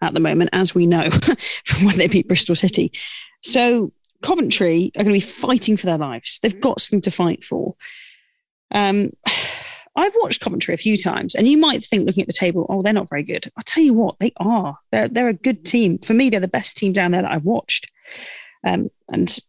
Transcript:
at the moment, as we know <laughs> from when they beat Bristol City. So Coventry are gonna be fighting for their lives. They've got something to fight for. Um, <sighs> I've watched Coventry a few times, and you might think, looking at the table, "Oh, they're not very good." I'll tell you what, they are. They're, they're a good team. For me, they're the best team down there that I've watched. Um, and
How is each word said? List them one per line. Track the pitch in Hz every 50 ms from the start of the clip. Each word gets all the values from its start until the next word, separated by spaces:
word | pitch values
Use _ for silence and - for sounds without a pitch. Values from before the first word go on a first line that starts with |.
at | 170 165 -
the | 165
moment, | 165 156 151 165 175 - -
as | 180 190 180 -
we | 180 175
know | 170 170 165 160 160
<laughs> | 160 - - - 277 - - - - - -
from | - - 147 185
when | 202 190 180
they | 165 175
beat | 151 190 - -
Bristol | 185 175 - - 175
City. | - - 185 - - 170 170 - - - - - - - - _ _ -
So | - - 254 240 240 240 233 208 - - _ _ _ _ _ -
Coventry | - 370 349 262 - 214 - 196 175 165 165 180 196 -
are | - 202
gonna | 202 208
be | 202
fighting | 196 - - - - 254 262 247 - 226 214
for | 202 -
their | 180 165 156
lives. | 151 139 120 117 - - - - -
They've | 226 185 196
got | - 262 - -
something | - - - 202 165
to | 190
fight | - - 180 170 - - -
for. | - - - - - - _ - - - - - - - _ _ _ _ _ _ _ _ _ _ - -
Um, | 202 202 196 196 202 202 - - _ -
<sighs> | - - - - - - - - - - - - _ -
I've | - 339 415 403 466 466
watched | - - -
Coventry | - - 180 - - - 175
a | 165
few | - 220 214
times, | 202 - 185 - - - 175 -
and | - 214
you | 247 294 302
might | 320 302 - 233 220
think, | - - 202 -
looking | - 185 190 185
at |
the | - 175
table, | - 190 180 170 180 160 -
"Oh, | 196 196
they're | 185 208 214
not | 208 - -
very | - 143 147
good." | - - - - - - -
I'll | 226
tell | - - 320 320
you | 294 240
what, | 220 226 - - -
they | - 247 - -
are. | 180 202 240 220 185 147 143 - _ _
They're, | - 220 214
they're | - 247 240 247 240
a | 220
good | 170 - 262 247 - -
team. | 165 - 240 226 185 165 185
For | - - 220
me, | 226 269 262
they're | 220 202
the | 185 185
best | - - 202 - - -
team | - 196 185
down | 196 180 175
there | 175 185
that | 190 -
I've | - 165 147
watched. | 180 233 - - - - - - - _ _ _ - - - - - - - - - - _ -
Um, | - - - - - - _ _ -
and | - - 175 - - - -